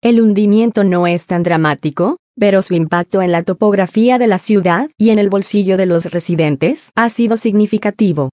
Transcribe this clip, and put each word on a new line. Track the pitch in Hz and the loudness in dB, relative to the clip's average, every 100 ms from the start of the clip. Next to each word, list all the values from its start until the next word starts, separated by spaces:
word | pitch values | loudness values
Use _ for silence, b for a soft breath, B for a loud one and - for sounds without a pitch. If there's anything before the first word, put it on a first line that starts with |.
El | 233 233 | 2 2
hundimiento | 220 208 208 208 233 220 196 | 4 2 2 2 2 0 0
no | 180 175 | 2 0
es | 175 - | -2 -2
tan | 175 | -2
dramático, | 175 165 156 143 156 147 180 339 _ - | 0 0 0 -2 -6 -2 -2 -4 _ -2
pero | 208 196 | 0 2
su | 190 | 0
impacto | 175 160 175 175 196 | -2 -2 -2 -2 -2
en | 180 | 0
la | 170 | -2
topografía | 170 185 214 196 185 - 233 254 | -2 -2 0 0 -2 0 2 2
de | 240 | 2
la | 185 | 0
ciudad | - 208 180 170 294 _ | 0 0 2 0 -2 _
y | 220 | 2
en | 220 | 2
el | 202 | 2
bolsillo | 196 196 208 190 190 | 0 -2 -2 0 0
de | 185 | 0
los | 170 175 | 0 -2
residentes | 175 - 170 156 143 160 302 - - | -8 -4 -2 0 0 -2 -4 -8 -4
ha | 233 | -4
sido | 226 233 226 | 0 -2 0
significativo. | 226 208 208 214 208 202 208 151 135 | 0 0 0 0 -4 -2 -2 0 -4